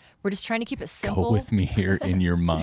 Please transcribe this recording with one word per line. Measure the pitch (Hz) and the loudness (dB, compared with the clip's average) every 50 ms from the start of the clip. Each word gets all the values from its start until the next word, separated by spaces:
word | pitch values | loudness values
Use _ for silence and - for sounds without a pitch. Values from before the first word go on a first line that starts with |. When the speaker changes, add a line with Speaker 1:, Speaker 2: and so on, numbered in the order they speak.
| - - _ _ | -20 -20 _ _
Speaker 1:
we're | - 196 | -6 -4
just | 196 - - | -4 -4 -4
trying | - 226 226 | -4 -4 -4
to | 233 | -4
keep | - 277 - | -6 -8 -8
it | - - | -8 -10
simple. | - - - 202 202 98 - | -10 -6 -6 -2 0 2 2
Speaker 2:
Go | - | 4
with | 110 101 - - | 2 2 2 0
me | 110 98 90 | 0 0 0
here | - - 101 92 95 95 - | 0 0 0 2 2 2 0
in | - 92 90 92 | 0 0 0 2
your | 90 87 87 | 2 2 2
Speaker 1:
<laughs> | 85 85 | 2 2
So | 85 80 80 | 2 2 0